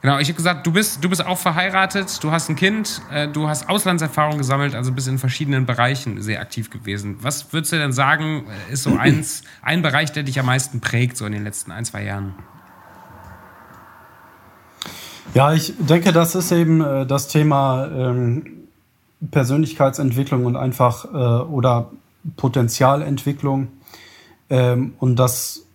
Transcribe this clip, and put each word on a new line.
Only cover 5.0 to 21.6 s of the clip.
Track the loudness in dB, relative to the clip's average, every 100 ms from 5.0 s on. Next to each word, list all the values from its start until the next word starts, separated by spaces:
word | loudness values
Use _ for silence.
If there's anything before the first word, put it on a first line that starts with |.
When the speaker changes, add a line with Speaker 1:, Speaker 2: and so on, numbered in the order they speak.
| -2
Speaker 1:
in | -2
verschiedenen | -2 -2 0 0
Bereichen | 0 2 2 0 -4 -6
sehr | -4 -6
aktiv | -6 -8 -10
gewesen. | -10 -8 -6 -6 -6
Was | -6 -6 -4
würdest | -4 -2
du | -2
denn | 0
sagen, | 2 2 2 0 -4 -6 -14 -8
äh, |
ist | -6
so | 0 4
Speaker 2:
<clears throat> |
Speaker 1:
eins, | 4 4 0 -10 -14 -12
ein | -2 0
Bereich, | 2 0 0
der | -2
dich | -4 -2
am |
meisten | 2 2 0 -4
prägt, | -2 0 0 -2
so |
in | -6
den | -6
letzten | -6 -10 -12
ein, | -10 -8
zwei | -8
Jahren? | -6 -6 -8 -10 -18 -20 -20 -20 -20 -20 -20 -20 -20 -20 -20 -20 -20 -20 -20 -20 -20 -20 -20 -20 -20 -20 -20 -16 -16 -14 -18 -18 -2
Speaker 2:
Ja, | 4 4
ich | 4 0 -4
denke, | 2 4 6
das | 4 4
ist | 0 2
eben, | 2 4 4
äh, | 4 0 0
das | -2 0
Thema, | 2 4 4 4 2 -2
ähm, | -2 0 0 0 0 -4 -16 -20 _ _ _ _ _ -2
Persönlichkeitsentwicklung | 0 2 2 0 2 0 2 0 0 0 0
und | 0 0
einfach, | -2 2 2 2 -6
äh, | -2
oder | 2 2 0 0